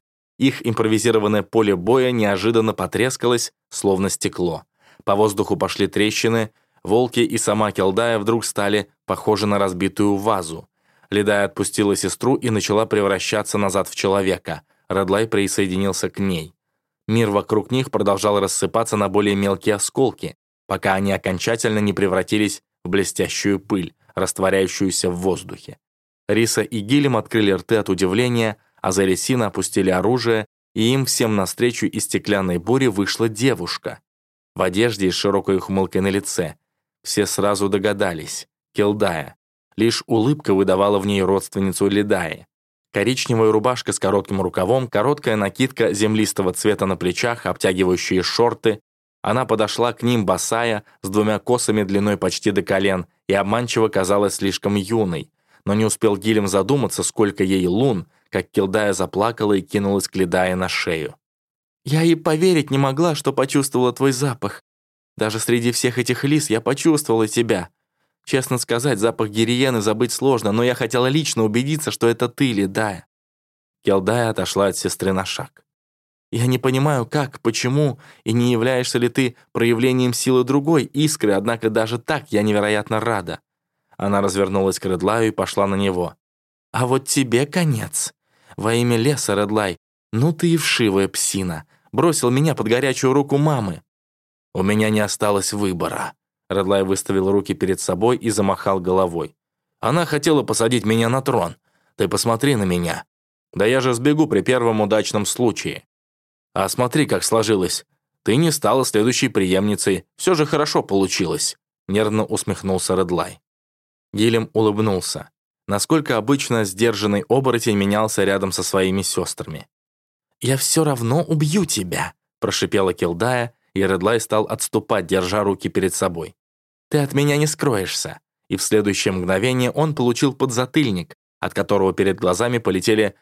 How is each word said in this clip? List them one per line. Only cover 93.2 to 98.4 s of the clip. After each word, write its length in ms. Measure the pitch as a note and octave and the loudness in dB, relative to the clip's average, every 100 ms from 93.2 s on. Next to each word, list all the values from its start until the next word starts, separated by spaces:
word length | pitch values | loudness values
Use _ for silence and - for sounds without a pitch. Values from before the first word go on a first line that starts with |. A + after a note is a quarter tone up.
| C#3 C#3 | 2 2
мамы». 460 | D3+ C3+ G2 E2 - _ _ _ _ _ _ | 2 0 -2 -8 -14 _ _ _ _ _ _
«У 100 | F#2 | -4
меня 260 | G2 G#2+ A2 | 0 2 2
не 100 | G#2+ | 2
осталось 540 | G#2 - G#2+ G2+ F#2 | 0 0 0 0 0
выбора». 600 | G#2 G2+ F2 E2+ - - - _ _ _ | -2 -2 -2 -4 -6 -8 -12 _ _ _
Редлай 340 | G2 F#2+ G2 | -2 0 0
выставил 480 | F#2+ F#2+ - G2 F#2+ | 2 -2 -2 0 2
руки 220 | G2 G2 | 0 0
перед 260 | F2 F#2 F#2 | -2 -2 -2
собой 380 | - F2+ A#2 B2 | -2 0 2 2
и 120 | A2+ | 0
замахал 500 | G#2 | 0